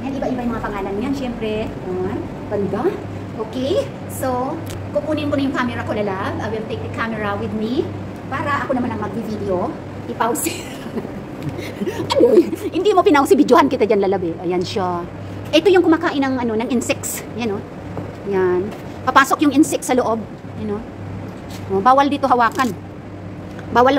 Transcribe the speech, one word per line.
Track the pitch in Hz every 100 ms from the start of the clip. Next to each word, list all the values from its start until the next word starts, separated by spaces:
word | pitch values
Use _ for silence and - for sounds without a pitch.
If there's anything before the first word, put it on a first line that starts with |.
Yan, | 247 269
iba-iba | - 247
yung | 240 226
mga | 214
pangalan | 202 196 202
yan. | 254 277
Siyempre. | 254 226 220 214 208
Ayan. | - 185 185 185 247 - - -
Ganda. | 208 190 202 311 - - - - -
Okay. | 214 262 262 415 - - -
So, | - 262 247 262 320 - - -
kukunin | 294 302 302 294
ko | 285
na | 269
yung | 311
camera | 240 233 226
ko, |
lalab. | 220 208 190 233 -
I | 214
will | 220 220
take | 226
the | -
camera | - 226 220 208 202
with | 220 214
me. | 214 269 - - - - -
Para | 269 311 269 247
ako | 254
naman | 233
ang | 220 208
mag-video. | 202 202 208 202 180 233 - - - -
I-pause. | - 226 294 330
<laughs> | - - - - - - - - - - - - - 202 - - 554
Ano | 240 415
yun? | 269 - 370 339
Hindi | 381
mo | 370
pinause, | 349 294 277
videohan | 320 302 240 285
kita | 247 214
dyan, | 208
lalab | 196 196
eh. | 170 165
Ayan | 175 180
siya. | 180 220 180 175 175 - - - - 302
Ito | 392
yung | 359
kumakain | 330 320 330 294
ng, | 269 262
ano, | 240 214
ng | 233
insects. | 233 - 277 - - - 214
Yan, | 233 202
oh. | - - - - - - 202
Yan. | 196 185 180 202 - - - -
Papasok | 262 269 330 294
yung | 269
insect | 311 320 -
sa | 254
loob. | 226 226 202 - - -
Yan, | 214 202
oh. | 233 - - - - - - - -
Oh, | 196
bawal | 202 269 277
dito | 277 269
hawakan. | 247 226 - 254 165 - - - - - - - - -
Bawal | 233 254